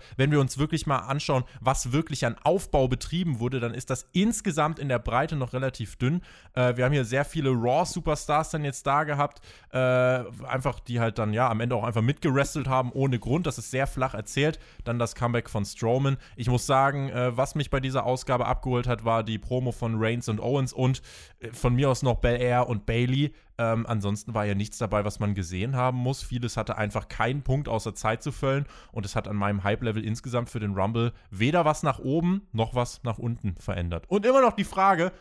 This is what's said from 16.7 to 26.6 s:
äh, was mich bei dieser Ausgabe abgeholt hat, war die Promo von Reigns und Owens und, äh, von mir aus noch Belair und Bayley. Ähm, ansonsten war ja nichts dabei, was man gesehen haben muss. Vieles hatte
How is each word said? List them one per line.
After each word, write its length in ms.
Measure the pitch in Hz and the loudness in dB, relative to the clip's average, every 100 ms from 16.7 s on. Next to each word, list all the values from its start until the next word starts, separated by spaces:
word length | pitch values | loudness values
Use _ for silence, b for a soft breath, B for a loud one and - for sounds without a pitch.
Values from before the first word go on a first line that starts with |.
| 131 139 139 135 | 4 4 2 -4
äh, 280 | 123 127 120 | 0 0 0
was 160 | 135 | 0
mich 160 | 156 143 | 0 -2
bei 100 | 139 | -2
dieser 280 | 131 131 120 | 0 -2 0
Ausgabe 400 | 131 - 123 113 | -2 0 0 0
abgeholt 400 | 123 131 123 123 | -2 0 0 0
hat, 180 | 113 113 | -2 2
war 180 | 113 | 0
die 140 | 113 110 | 0 -4
Promo 340 | - 127 127 | -2 -2 -2
von 260 | 117 117 110 | -2 -2 0
Reigns 280 | 110 120 120 | 0 0 -2
und 100 | 104 | -2
Owens 340 | 113 143 131 | 0 0 0
und, 300 | - 127 131 B B B B | 2 2 2 B B B B
äh, 140 | - | -14
von 240 | - 127 123 | -2 2 4
mir 160 | 139 | 4
aus 100 | 127 | 4
noch 140 | 131 113 | 2 2
Belair 520 | 123 120 123 120 123 | 2 2 2 2 2
und 200 | 110 - | -2 0
Bayley. 320 | 117 123 135 143 b b - | 0 2 2 0 b b -2
Ähm, 280 | 117 113 113 | 0 0 0
ansonsten 480 | 110 101 104 - | -2 0 -2 -2
war 120 | 110 104 | -2 0
ja 100 | 98 | 0
nichts 220 | 104 - | -2 -4
dabei, 260 | 110 104 | -2 0
was 160 | 104 - | 0 -2
man 160 | 104 101 | -2 -2
gesehen 400 | 85 92 113 135 | -2 -2 -2 0
haben 220 | 127 127 | 0 0
muss. 260 | 123 139 | -2 -2
Vieles 320 | - 123 117 | -4 -4 -4
hatte 220 | - | -4